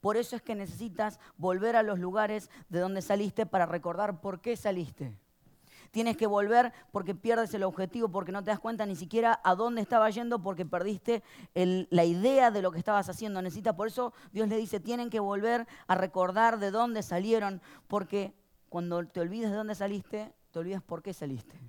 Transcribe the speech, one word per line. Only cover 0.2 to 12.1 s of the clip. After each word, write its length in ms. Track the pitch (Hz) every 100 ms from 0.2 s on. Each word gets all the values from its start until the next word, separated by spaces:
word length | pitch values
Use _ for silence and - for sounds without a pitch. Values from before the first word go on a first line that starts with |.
| 240 233
es 60 |
que 120 | -
necesitas 640 | 208 196 - 226 180 214 208 - -
volver 380 | 185 185 220
a 80 | 233
los 160 | 214 185
lugares 520 | 180 196 208 214 - - -
de 100 | 170
donde 240 | 185 190
saliste 440 | - 202 202 208 214
para 200 | 190 170
recordar 540 | 175 170 170 208 175
por 200 | 196 185
qué 160 | 233 233
saliste. 600 | 214 185 147 - 135 101 _ _ _ _ _ - -
Tienes 260 | 220 233 226
que 100 | 220
volver 460 | 202 202 240 247 - -
porque 220 | 202 180
pierdes 400 | 185 226 233 226
el 80 | 214
objetivo, 460 | 190 185 190 240 226
porque 220 | 185 175
no 120 | 196
te 60 | 196
das 100 | 208
cuenta 240 | 226 226
ni 100 | 208
siquiera 460 | 175 175 226 226 226
a 120 | -
dónde 260 | 180 233 233
estaba 300 | 208 233 220
yendo, 320 | 208 240 233
porque 240 | 185 180 170
perdiste 560 | 180 190 202 - 233 - - -
el, 340 | - 180 185 -
la 140 | 170
idea 460 | 170